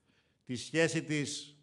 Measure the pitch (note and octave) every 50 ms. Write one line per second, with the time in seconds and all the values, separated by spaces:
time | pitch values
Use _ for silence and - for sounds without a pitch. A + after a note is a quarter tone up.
0 | _ _ _ _ _ _ _ _ _ - B2+ A2+ - - - D#3+ E3 D#3+ - E3
1 | C3+ C3+ D3+ D3 C#3 - - - - - - -